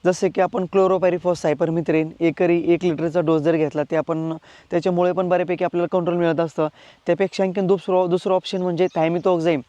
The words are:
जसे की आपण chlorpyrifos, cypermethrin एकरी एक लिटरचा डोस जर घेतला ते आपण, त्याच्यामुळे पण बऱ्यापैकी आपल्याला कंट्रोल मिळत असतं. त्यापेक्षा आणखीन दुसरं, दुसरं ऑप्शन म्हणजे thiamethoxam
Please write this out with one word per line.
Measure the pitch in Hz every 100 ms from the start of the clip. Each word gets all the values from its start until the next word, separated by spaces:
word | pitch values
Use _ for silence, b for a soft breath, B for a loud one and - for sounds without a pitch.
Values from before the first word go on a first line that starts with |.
| -
जसे | 185 190
की | 185
आपण | 180 - 185 196
chlorpyrifos, | 190 190 185 175 180 170 165
cypermethrin | 151 165 165 160 156 156 -
एकरी | 170 151 175 170 165
एक | 170 180
लिटरचा | 151 165 170
डोस | 160 160
जर | 151 165
घेतला | 151 151
ते | 143 160
आपण, | 151 160 160 160 B B B
त्याच्यामुळे | 175 185 175 180
पण | 180 180
बऱ्यापैकी | 180 175 170 175
आपल्याला | 175 175
कंट्रोल | 185 170 175
मिळत | 170 156
असतं. | 165 - 156 B B B -
त्यापेक्षा | 175 190 -
आणखीन | 190 185 180
दुसरं, | 196 - 185 180
दुसरं | 180 202
ऑप्शन | 185 - 190
म्हणजे | 180 170 185 170
thiamethoxam | 160 175 185 175 165 151